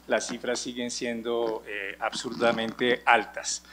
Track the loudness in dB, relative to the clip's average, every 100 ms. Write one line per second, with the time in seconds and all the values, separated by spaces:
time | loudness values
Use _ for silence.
0 | 0 0 0 -4 -4 -4 -4 -6 -6 -4
1 | -4 -2 -2 0 0 -2 -4 -6 -6 -4
2 | -4 -2 -6 2 2 2 -2 0 2 4
3 | 6 6 4 -6 -6 -8 -10